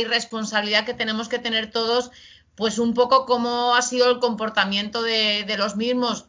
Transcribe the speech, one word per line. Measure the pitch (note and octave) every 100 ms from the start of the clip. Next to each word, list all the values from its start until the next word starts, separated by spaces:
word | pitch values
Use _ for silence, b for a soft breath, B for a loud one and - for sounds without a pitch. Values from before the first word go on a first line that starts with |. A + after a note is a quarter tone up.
y |
responsabilidad | A3+ A#3 - A3+ G#3+ G#3+ G#3 G#3+
que | A3
tenemos | A3+ A3 A3 A3+
que | A#3+
tener | A#3+ A3 A3
todos, | A#3 A3+ A#3+ B3 B B B B -
pues | A3 A3
un | A#3
poco | A#3+ B3 C4+ C4
cómo | B3 A#3+ A#3+ A#3+
ha | A#3+
sido | B3 B3 B3
el | B3
comportamiento | A#3+ G#3+ A3 G#3+ G3 G3 G#3 A#3
de, | A3+ A3 G#3+ G#3
de | G#3 G#3
los | G3+
mismos | G3+ A#3+ B3 A#3+ -